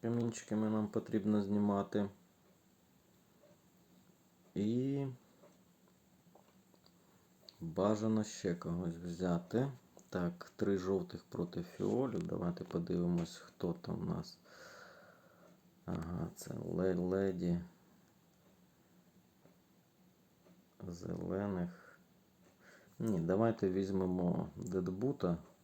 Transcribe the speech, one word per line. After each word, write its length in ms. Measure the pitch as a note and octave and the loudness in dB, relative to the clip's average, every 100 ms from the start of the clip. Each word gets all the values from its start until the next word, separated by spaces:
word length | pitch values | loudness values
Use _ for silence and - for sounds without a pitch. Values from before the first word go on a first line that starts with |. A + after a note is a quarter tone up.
Камінчиками 680 | A#2 A#2+ A#2+ A2 - G#2+ A2 | 0 0 0 -2 -2 0 2
нам 180 | G#2+ G#2+ | 2 2
потрібно 540 | A2+ - A2 G2+ G#2+ | 0 0 0 4 2
знімати. 680 | G2 G#2 G#2 G2+ G2 G#2 G2+ - _ _ _ - _ _ _ _ _ _ _ _ - - _ _ - - - - _ _ - | 4 2 4 4 2 0 0 -4 _ _ _ -20 _ _ _ _ _ _ _ _ -20 -20 _ _ -20 -20 -20 -20 _ _ -8
І 520 | - G#2 A#2+ C3+ C#3 C#3 B2 - - - - - _ - _ _ _ - - - - _ - - _ _ - _ _ - - | -2 0 2 0 0 -4 -8 -18 -20 -20 -20 -20 _ -20 _ _ _ -20 -20 -20 -20 _ -20 -20 _ _ -20 _ _ -20 -10
бажано 640 | E2+ E2 G2 G#2+ A2 A2 | -6 2 4 4 4 2
ще 300 | G#2+ - G2 | 0 -2 -2
когось 400 | F2 - E2+ F3 | -2 -2 -2 -2
взяти. 760 | E3+ F2 E2+ F3+ E2+ - A2+ C#3 C3 - - - | -4 -8 -2 2 2 2 0 0 -4 -18 -20 -6
Так, 380 | F#2 F2 F3 - - | -2 -2 -4 -14 -2
три 220 | G#2 G2 | 2 2
жовтих 460 | F#2 F#2+ F2 - | 2 0 0 -10
проти 380 | - - F2 - | -10 -4 -4 -4
фіолів. 640 | F2 - G2 A2+ C3+ A2 E2+ | -8 -2 0 2 2 0 -2
Давайте 380 | - F2 F2 | -2 -2 -2
подивимось, 720 | - - F3 F3 - - E3 - | -4 -4 0 0 2 2 0 -6
хто 360 | - - F2 | -18 -4 -4
там 300 | E2+ - F2 | -4 -4 -4
у 20 | |
нас. 340 | - - - - - - - - - - - - - - - - - - | -2 -4 -6 -14 -20 -20 -20 -18 -20 -20 -20 -20 -20 -20 -20 -20 -20 -16
Ага, 440 | - F2+ E2 F2 E2 - | -6 -6 -4 -4 -6 -8
це 180 | - | -10
ле-, 400 | - - E2+ F#2 | -8 -4 2 2
леді. 680 | F2 F2+ F#2 G2 F2+ F2 F2 F2 - - - _ _ _ _ - _ - _ _ - - - _ _ - - _ _ _ _ - _ _ _ - - _ _ F2 | 2 2 2 2 2 2 2 0 -16 -20 -20 _ _ _ _ -20 _ -20 _ _ -20 -20 -20 _ _ -20 -20 _ _ _ _ -20 _ _ _ -20 -20 _ _ -10
Зелених. 1120 | F2 F2 F2 F2 F#2 G#2 F#2 F2 - - - - - _ _ - - - - - - | -8 -6 -4 -2 -2 0 0 -2 -6 -20 -20 -20 -20 _ _ -20 -20 -20 -20 -20 -4
Ні, 220 | A2+ F#2+ | 0 0
давайте 500 | E2 F#2+ A#2 A2 G2 | 2 4 4 4 2
візьмемо 800 | F#2 G2 F#2+ F#2 F#2 F2+ F2 E2+ - | 2 2 2 2 2 2 2 -2 -6
Дедбута 800 | F2 F#2 F2+ F#2 B2+ C#3 F2+ E2+ - - | -4 -2 -2 0 -2 0 0 0 -4 -20